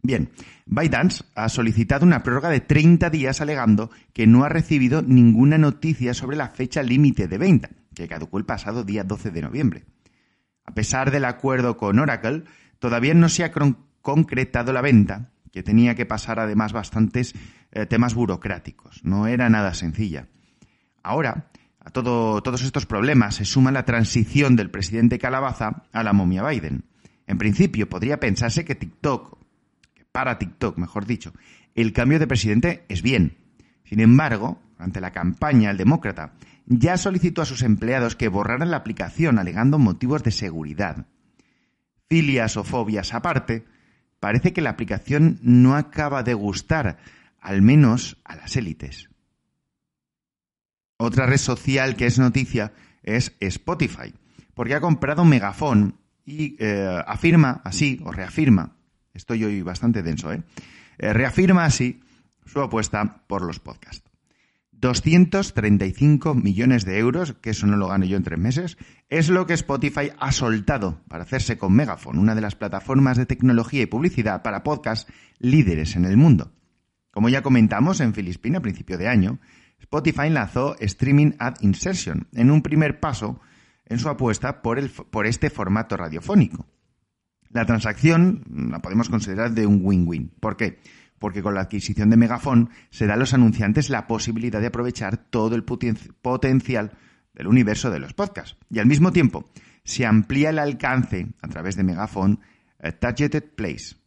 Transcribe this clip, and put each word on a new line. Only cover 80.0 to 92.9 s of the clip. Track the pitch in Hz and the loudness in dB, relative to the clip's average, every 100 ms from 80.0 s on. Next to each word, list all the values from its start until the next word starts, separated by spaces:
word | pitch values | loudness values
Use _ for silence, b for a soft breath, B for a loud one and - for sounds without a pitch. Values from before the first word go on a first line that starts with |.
| 131 - 151 | -2 -2 0
lanzó | 151 101 123 139 - | 0 -2 -2 -4 -4
Streaming | 101 - 127 143 151 - | -6 -2 2 4 4 2
Ad | 120 - | -8 0
Insertion | 101 95 185 185 - 78 - | 0 0 -4 -6 -6 -8 -8
en | 117 123 | 2 4
un | 151 | 4
primer | 147 151 151 139 | 2 0 0 -2
paso | 156 120 107 123 b b b b _ | -6 -6 -8 -10 b b b b _
en | 117 | -6
su | 120 | -4
apuesta | 143 123 107 127 139 | -2 -2 -2 -4 -6
por | 117 120 | -4 -4
el, | 139 | -6
por | - - 113 104 | -10 -10 -4 -2
este | 113 147 | -2 -4
formato | - 92 104 117 95 | -4 -2 -2 -2 -8
radiofónico. | 85 78 - 202 120 - - _ _ _ _ _ _ _ _ | -8 -10 0 2 2 -2 -16 _ _ _ _ _ _ _ _
La | 120 | -4
transacción | 113 113 110 107 156 165 180 - - 71 62 | 0 0 -2 2 4 6 4 0 -8 -8 -6
la | 80 | -6
podemos | 90 101 117 | -2 -2 0
considerar | 113 101 95 117 | -4 -4 -4 -2
de | 113 104 | 0 4
un | 101 | 4
win-win. | 92 95 85 82 - _ | 4 2 0 -2 -8 _
¿Por | 110 95 | -8 -4
qué? | 101 - b b b _ | -6 -6 b b b _
Porque | 104 98 | -8 -6
con | 95 | -4
la | 98 | -4
adquisición | 92 104 - 104 107 | -4 -6 -6 0 4
de | 113 | 4
Megafon | 117 120 143 120 117 B B | 4 0 0 2 2 B B